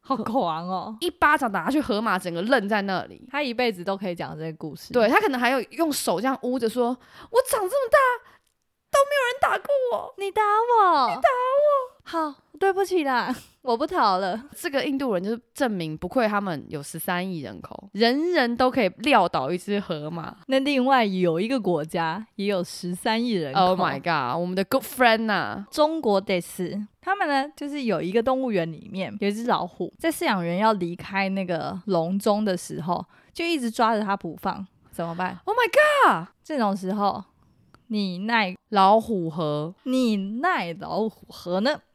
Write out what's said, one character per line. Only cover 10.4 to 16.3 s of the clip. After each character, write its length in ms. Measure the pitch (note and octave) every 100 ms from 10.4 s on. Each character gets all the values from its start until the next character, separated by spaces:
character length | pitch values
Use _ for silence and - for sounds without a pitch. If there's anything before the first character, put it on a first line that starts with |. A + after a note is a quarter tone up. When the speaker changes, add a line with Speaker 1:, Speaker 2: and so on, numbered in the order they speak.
Speaker 1:
我。 680 | G#4 G#4 A#4+ A#4 F#4+ D#4 A#3+
Speaker 2:
你 60 | A#3+
打 60 |
我。 720 | D5+ B4 B4+ C#5 D5 C#5 B4+ _ -
Speaker 1:
好， 300 | E4 D#4 C4+ _ -
对 120 | G4
不 120 | F#4
起 220 | G4 F4+ C#4
啦， 280 | A#3+ G3 B3+ -
<laughs> 160 | _
我 140 | B3+ A3+
不 100 | D#4+
逃 300 | F#4 A3 F#3
了。 260 | F#3+ G#3+ C#4
Speaker 2:
这 160 | - F4
个 140 | C#4
印 140 | D4 C4+
度 160 | C4+
人 100 | F#3
就 80 | F#3+
是 100 | A#3 _
证 180 | - C4
明， 260 | G3 D#3+ D#3
不 80 | F3+
愧 220 | C4+
他 140 | G#3+